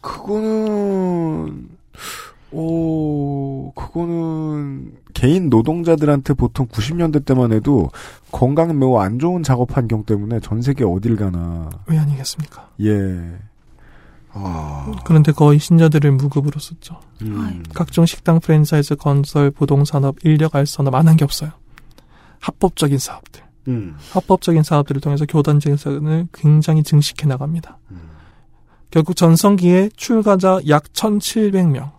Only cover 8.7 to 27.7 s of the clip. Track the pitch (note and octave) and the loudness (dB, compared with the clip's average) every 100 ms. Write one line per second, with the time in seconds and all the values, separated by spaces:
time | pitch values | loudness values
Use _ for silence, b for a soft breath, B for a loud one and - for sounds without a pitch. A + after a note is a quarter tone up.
8.7 | D3+ C3 A#2+ F#2+ A#2 E3 F3+ D3+ B2 B2 | 2 2 2 0 -2 -2 -2 -2 -2 0
9.7 | - A#2 A2+ G#2+ G#2 G2+ A#2 - G#2+ B2 | -2 -2 -4 -2 -4 -2 -6 -4 -4 -4
10.7 | B2+ A2 F#3 A2+ A2 G2+ F2 E2+ E2+ E2 | 0 0 0 -2 -2 -2 -4 -6 -8 -10
11.7 | F2 G2 D#3+ D3 C#3 C3 - D3 - - | -14 -4 -2 0 -4 -8 -10 -12 -14 -20
12.7 | - G#2+ G#2 G2 F#2 E2+ F2 G#2 _ _ | -4 0 0 -2 -6 -10 -14 -20 _ _
13.7 | b b b b b b G#2 F#2+ E2+ D2+ | b b b b b b -14 -10 -10 -10
14.7 | D2 C#2 - - D#3+ D#3 D3 D3 D3 - | -10 -12 -12 0 2 2 2 4 4 4
15.7 | E3 E3 D3+ C#3+ C3+ C#3+ C#3+ C#3+ D3 - | 4 4 4 2 2 0 -2 -4 -6 -14
16.7 | E3 - E3 _ _ A2 - A3 F#3+ E2 | -18 -18 -20 _ _ -10 -6 -8 -10 -14
17.7 | D#2 E3+ - E3 - - E3 - D#3 D3 | -6 -2 2 2 2 2 2 4 2 4
18.7 | D#3 C#3+ D3 D3 C#3+ C#3+ D3 C#3+ C#3 C#3 | 2 0 -2 0 0 0 0 0 0 0
19.7 | C#3+ D3 C#3+ C#3 C3+ D#3+ D3+ D#3 C#3+ C#3+ | 2 2 0 -2 0 2 2 2 0 -2
20.7 | - C#3 B2+ D#3+ D#3+ C#3+ - D#3 - - | -2 -2 4 6 6 4 -4 -10 -12 -20
21.7 | b b b b b b b - - F#3+ | b b b b b b b -12 0 -2
22.7 | - D3 C#3 - - - - - _ - | 2 0 0 -4 -14 -20 -20 -20 _ -6
23.7 | A#2+ F#2 D2 - F#3+ - F#3+ - E3 D#3 | -6 -6 -14 -6 -6 0 0 2 2 2
24.7 | D3+ C#3+ C#3 D3 C#3+ D3 D#3+ C#3+ D3+ D3 | 0 0 -4 -2 -2 0 0 2 2 2
25.7 | C#3+ - C#3+ D3+ D#3+ E3+ - D3 D3+ D#3 | -2 -2 -4 -2 -2 -4 0 4 4 4
26.7 | D#3 D3+ D3 D3 - D3+ C3 C#3 E3 - | 2 4 2 2 -2 -2 -2 -4 -6 -8